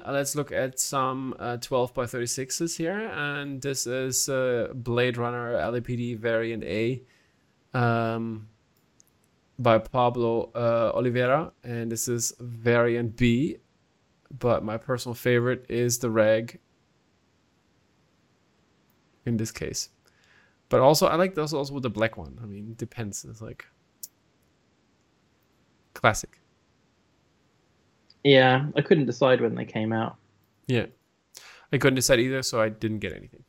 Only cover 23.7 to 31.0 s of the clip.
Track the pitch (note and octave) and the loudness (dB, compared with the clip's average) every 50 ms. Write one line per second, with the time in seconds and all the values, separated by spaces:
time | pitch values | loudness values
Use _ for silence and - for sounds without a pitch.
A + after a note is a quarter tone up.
23.7 | _ _ _ _ _ _ - - _ _ _ _ _ _ _ _ _ _ _ _ | _ _ _ _ _ _ -20 -20 _ _ _ _ _ _ _ _ _ _ _ _
24.7 | _ _ _ _ _ _ _ _ _ _ _ _ _ _ _ _ _ _ _ _ | _ _ _ _ _ _ _ _ _ _ _ _ _ _ _ _ _ _ _ _
25.7 | _ _ _ _ - - - A#2 G#2 - - - _ _ _ _ _ _ _ _ | _ _ _ _ -6 0 2 2 2 0 -4 -12 _ _ _ _ _ _ _ _
26.7 | _ _ _ _ _ _ _ _ _ _ _ _ _ _ _ _ _ _ _ _ | _ _ _ _ _ _ _ _ _ _ _ _ _ _ _ _ _ _ _ _
27.7 | _ _ _ _ _ _ _ _ _ _ - C#3 C#3 C3 C3 C3 B2+ C3 C#3+ D3+ | _ _ _ _ _ _ _ _ _ _ 4 8 8 8 8 8 6 4 2 0
28.7 | - - - - G3 D#3+ C#3 B2 A#2+ - C#3+ B2+ B2+ A#2+ A#2+ A2+ A2+ A#2+ A#2 A2 | 0 0 2 4 6 6 4 2 0 2 4 4 6 4 4 2 -2 -4 -6 -6
29.7 | - A2 A2 A2 A2+ A2+ A2 B2 A#2+ - _ _ _ _ _ _ _ _ _ - | -4 -4 -2 -2 0 0 -2 -4 -6 -10 _ _ _ _ _ _ _ _ _ -2
30.7 | C3 A#2 G2+ - - _ | 0 0 0 -2 -8 _